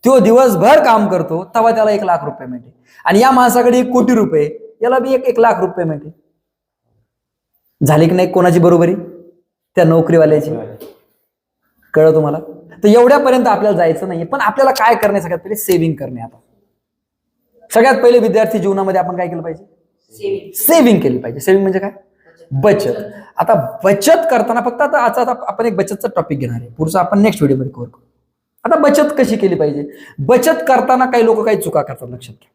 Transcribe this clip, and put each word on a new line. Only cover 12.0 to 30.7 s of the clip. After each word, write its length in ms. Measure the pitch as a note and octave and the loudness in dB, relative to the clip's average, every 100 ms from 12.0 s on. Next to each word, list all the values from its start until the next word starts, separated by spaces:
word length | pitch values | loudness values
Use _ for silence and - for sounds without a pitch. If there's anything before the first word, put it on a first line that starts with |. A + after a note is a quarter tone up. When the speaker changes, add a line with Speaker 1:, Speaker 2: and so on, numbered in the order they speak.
| D#3 | 4
Speaker 1:
तुम्हाला? 260 | D#3 D3 D#3 - - - - | 4 0 -6 -10 -20 -20 -2
तर 40 | G#3 | 2
एवढ्यापर्यंत 600 | A3+ B3 C#4+ C4+ B3+ A#3+ | 4 6 4 2 2 2
आपल्याला 300 | G3+ G#3 F3 | 0 0 0
जायचं 300 | E3+ E3 F#3+ | 0 -2 -6
नाहीये, 180 | F3 E3+ | -8 -8
पण 140 | C#4 | -4
आपल्याला 300 | G#3+ A3 C4+ | -4 0 0
काय 240 | C4 A3+ A3+ | 2 2 2
करणे? 260 | G#3+ G3 | 0 -2
सगळ्यात 180 | E3+ E3+ | -4 -8
पहिले 160 | F#3+ G#3+ | -8 -10
सेव्हिंग 380 | - F3 E3 | -2 0 0
करणे. 280 | D3+ C3 B2 | -4 -10 -14
आता 160 | A#2 _ _ _ _ _ _ _ _ _ _ _ _ _ _ | -16 _ _ _ _ _ _ _ _ _ _ _ _ _ _
सगळ्यात 220 | A3 B3+ B3+ | 0 2 4
पहिले 240 | A#3+ B3 | 4 4
विद्यार्थी 400 | A3 A3 A3 G#3+ | 2 0 0 -2
जीवनामध्ये 420 | F3+ G3 F#3+ F#3 | -2 -2 -2 -2
आपण 160 | F3 F3+ | -4 -6
काय 100 | F3+ | -8
केलं 140 | F3 | -8
पाहिजे? 220 | E3 D#3+ _ _ _ _ _ | -12 -14 _ _ _ _ _
Speaker 3:
सेव्हिंग. 400 | - - G4+ - - | -12 -8 -8 -10 -6
Speaker 1:
सेव्हिंग 440 | - E4 B3 G3 | 0 2 4 2
केली 180 | B2+ B2+ | 0 -4
पाहिजे. 220 | A#2+ B2+ | -8 -8
सेव्हिंग 240 | D#3+ F#3+ | 0 0
म्हणजे 160 | G3 F3 | 0 -4
काय? 120 | G3 - _ _ _ _ - | -8 -14 _ _ _ _ -10
Speaker 3:
बचत. 360 | C3+ - - B2+ | -2 0 0 -2
Speaker 1:
बचत. 140 | A#2+ - - - - | -6 -10 -18 -20 -8
आता 400 | E3+ G#3 - - | 0 0 -2 -4
बचत 360 | F#3+ G3+ C#4 E4 D#4+ | -2 0 2 2 2
करताना 300 | B3 G#3 A#3 | -2 -2 -4
फक्त 200 | A#3+ A#3+ | -4 -4
आता, 160 | D4 C#4+ | -2 0
आता, 220 | A#3 A3+ | 0 -2
आता 120 | B3 A#3+ - | -4 -4 -8
आपण 180 | G3 A3+ | -4 -4
एक 100 | F#3 | -2
बचतचा 320 | F#3+ G3+ A3+ F3+ | -6 -6 -6 -6
टॉपिक 240 | D#3+ C#3+ | -6 -6
घेणार 220 | B2 A#2 | -6 -10
आहे, 80 | A#2+ | -14
पुढचं 300 | - D#3+ F#3+ | -6 -4 -2
आपण 200 | F3 G3+ | 0 2
नेक्स्ट 240 | G#3+ - | 0 2
व्हिडिओमध्ये 280 | C#3+ C#3 B2+ | 0 0 -4
कव्हर 180 | - B2 | -10 -18
करू. 120 | _ _ _ _ _ _ _ | _ _ _ _ _ _ _
आता 160 | A#3+ D#4 | -2 2
बचत 340 | D4 C#4+ D4 - | 2 2 0 0
कशी 200 | B3+ A3+ | -2 0
केली 180 | G3 F3 | -2 0
पाहिजे? 340 | D3+ C#3+ C#3+ - - - | -2 -4 -10 -16 -20 -10
बचत 320 | C#3 B3 B3+ D#4+ | 0 2 2 -2
करताना 380 | - | 0